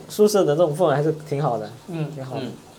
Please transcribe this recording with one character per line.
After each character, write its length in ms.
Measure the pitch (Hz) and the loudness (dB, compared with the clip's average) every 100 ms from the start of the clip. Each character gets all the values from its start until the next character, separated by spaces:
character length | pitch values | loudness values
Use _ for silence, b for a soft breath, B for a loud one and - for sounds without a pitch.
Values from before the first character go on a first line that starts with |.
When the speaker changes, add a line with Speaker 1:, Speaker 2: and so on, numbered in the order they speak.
| - | -6
Speaker 1:
宿 180 | - 214 | 2 4
舍 180 | 208 170 | 4 2
的 100 | 147 | 4
这 60 | |
种 120 | 170 147 | 2 2
氛 120 | 175 | 2
围 80 | 139 | 2
还 60 | |
是 100 | 151 156 - | 0 -2 -4
挺 140 | 139 | -2
好 160 | 147 113 | -2 -2
的。 120 | 107 - - | -6 -14 -12
Speaker 2:
嗯， 240 | 170 147 | -8 -6
Speaker 1:
挺 100 | 151 | -8
好 120 | 131 120 | -10 -8
的。 60 | |
Speaker 2:
嗯， 100 | 113 - - | -8 -12 -18